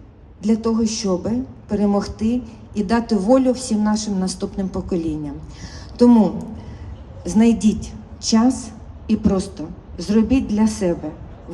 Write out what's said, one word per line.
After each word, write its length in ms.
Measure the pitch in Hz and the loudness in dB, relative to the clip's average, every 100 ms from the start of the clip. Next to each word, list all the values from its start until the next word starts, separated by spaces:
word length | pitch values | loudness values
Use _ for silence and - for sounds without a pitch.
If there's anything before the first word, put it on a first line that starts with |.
| - - - - | -20 -20 -20 -6
для 120 | 208 220 | 0 0
того, 300 | 226 226 220 | 2 0 0
щоб 440 | - 196 180 190 240 262 - - | 0 -2 -2 -2 -4 -4 -10 -6
перемогти 760 | 202 202 202 202 - 220 247 - - - 208 | 0 2 2 -2 -2 -2 -2 -4 -14 -10 -6
і 80 | |
дати 320 | 190 233 233 214 | 0 0 2 0
волю 360 | 185 262 254 | 4 4 4
всім 320 | 240 - 214 | 0 -2 0
нашим 360 | 214 214 214 190 | 0 0 -2 -2
наступним 500 | 185 - 196 196 190 | -2 -4 -6 -4 -6
поколінням. 640 | 190 180 180 160 151 147 151 - - - - - - | -6 -4 -4 -2 -4 -6 -10 -14 -16 -16 -16 -12 4
Тому 340 | 240 233 185 175 - - - - - - - - - | 8 8 6 0 -8 -12 -14 -14 -14 -16 -16 -12 -2
знайдіть 680 | 180 233 202 208 185 - - - - | 4 6 6 4 2 -2 -12 -16 -10
час 460 | - 220 247 262 - - - - - | 0 4 4 2 -4 -14 -18 -12 -2
і 80 | 220 | 0
просто 480 | 190 190 185 - 170 - - - | 2 2 -2 -8 -12 -12 -16 -8
зробіть 500 | 180 214 220 262 208 | 0 2 4 2 2
для 200 | 208 220 | 2 2
себе 440 | - 185 160 156 - - - - | 2 -2 -2 -4 -12 -16 -18 -4